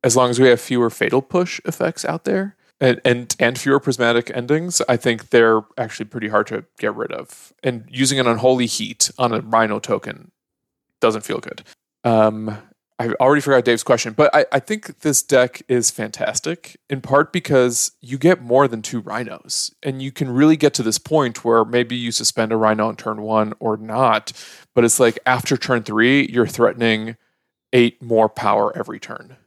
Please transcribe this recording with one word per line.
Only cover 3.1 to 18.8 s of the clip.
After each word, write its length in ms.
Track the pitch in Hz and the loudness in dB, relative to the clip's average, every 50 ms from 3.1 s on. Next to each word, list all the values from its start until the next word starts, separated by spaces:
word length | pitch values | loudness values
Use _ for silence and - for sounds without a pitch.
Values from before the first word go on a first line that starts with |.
| 123 120 123 117 - _ | 0 0 -2 -8 -4 _
and 220 | 127 120 123 123 | 0 0 0 -2
fewer 220 | - 139 139 139 | -2 0 0 0
Prismatic 500 | - - 127 120 123 117 117 117 120 - - | 0 -2 -2 0 2 2 2 2 0 -2 -8
Endings, 480 | 123 123 123 147 156 170 180 175 - 156 - | -8 -2 -2 -2 -2 -2 -2 -4 -4 0 0
I 80 | 123 | 0
think 340 | 117 - 127 117 110 - _ | 0 0 -2 -2 -2 -4 _
they're 340 | - 120 117 113 113 110 104 _ _ - | 4 4 6 6 4 2 0 _ _ -10
actually 280 | 120 110 - - 113 | -10 -8 -8 -12 -14
pretty 240 | 107 - 123 110 107 | -12 -10 -10 -8 -2
hard 180 | 107 104 107 - | -2 -2 -2 -2
to 160 | 113 107 107 _ _ _ | -6 -10 -10 _ _ _
get 160 | - 107 107 | -6 -6 -4
rid 160 | 113 113 - | -6 -8 -8
of. 400 | - - - _ - - - _ _ _ | -8 -12 -12 _ -20 -20 -20 _ _ _
And 220 | - 135 123 117 113 - | -4 -4 -4 -4 -10 -14
using 300 | - 127 135 127 143 135 | -4 -2 -2 0 0 0
an 80 | 127 120 | 0 0
Unholy 380 | 117 110 117 127 131 127 123 | 0 2 4 2 2 2 0
Heat 460 | 113 - - 107 107 - _ - - - - | -2 -4 -6 -8 -8 -4 _ -4 -4 -2 -2
on 160 | 127 120 113 | -2 0 0
a 80 | 107 | -2
Rhino 380 | - 110 113 113 113 107 104 101 | -4 0 2 2 2 2 0 -4
token 520 | - - 107 - - - 104 107 - _ _ _ _ _ _ _ _ _ _ _ _ _ _ _ | -2 -4 -4 -4 -4 -10 -14 -14 -18 _ _ _ _ _ _ _ _ _ _ _ _ _ _ _
doesn't 240 | - 120 107 110 - | 0 0 0 0 -6
feel 140 | - 107 - | -8 -8 -8
good. 240 | - - - - - _ - _ _ _ _ _ _ | -8 -12 -16 -18 -20 _ -20 _ _ _ _ _ _
Um, 520 | 120 113 110 110 110 107 110 110 110 107 104 - _ _ _ _ _ _ _ | 2 4 4 4 2 2 -2 -8 -10 -10 -12 -16 _ _ _ _ _ _ _
I 100 | 117 117 117 | -6 -4 -2
already 260 | - 131 131 147 147 | 2 2 4 4 2
forgot 240 | 135 143 139 127 117 | 2 2 2 4 4
Dave's 180 | 123 120 113 - | 2 0 0 2
question, 300 | - 131 113 - 117 107 | 0 0 0 0 -6 0
but 200 | - 151 143 - | 2 2 4 4
I, 120 | 151 147 - | 2 0 2
I 80 | - 139 | -2 -4
think 400 | - - 214 214 - - - _ | -2 -4 -8 -8 -8 -16 -20 _
this 240 | - 151 139 - - | -4 0 0 0 0
deck 400 | _ 143 127 123 123 - - - _ | _ 2 2 2 2 -2 -12 -6 _
is 220 | 127 123 113 - | -2 0 0 -2
fantastic, 880 | - - 110 107 - - 107 98 110 - - 156 170 - - - - _ _ _ | -4 -4 -8 -8 -6 -6 -6 -4 -4 -6 -6 -8 -10 -10 -12 -20 -20 _ _ _
in 120 | 143 135 | -10 -10
part 320 | 127 - 139 143 156 - - | -4 0 2 2 2 2 -2
because 600 | 131 127 - 147 131 123 123 117 - - - _ _ | -6 -2 2 2 4 4 2 0 -2 -4 -6 _ _
you 180 | - 120 127 135 | -14 -12 -10 0
get 220 | 131 170 185 170 | 2 2 2 2
more 260 | 120 120 120 131 143 127 | 0 0 2 2 2 2
than 160 | 117 110 | 0 -6